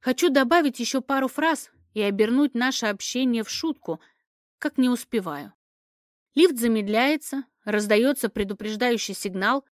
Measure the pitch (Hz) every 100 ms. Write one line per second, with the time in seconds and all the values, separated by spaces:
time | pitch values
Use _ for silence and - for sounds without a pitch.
0 | - 254 349 277 254 330 294 - 240 269
1 | - 277 262 - 311 302 - _ _ 214
2 | 202 196 214 247 294 240 247 262 220 202
3 | - 247 254 233 214 - 330 294 - 165
4 | _ _ _ _ _ _ 294 - 254 240
5 | - 233 185 147 147 _ _ _ _ _
6 | _ _ _ - 349 262 233 220 202 214
7 | 262 302 - 269 - _ - 208 208 214
8 | 254 285 214 - 202 202 214 214 247 233
9 | - 196 208 185 196 269 -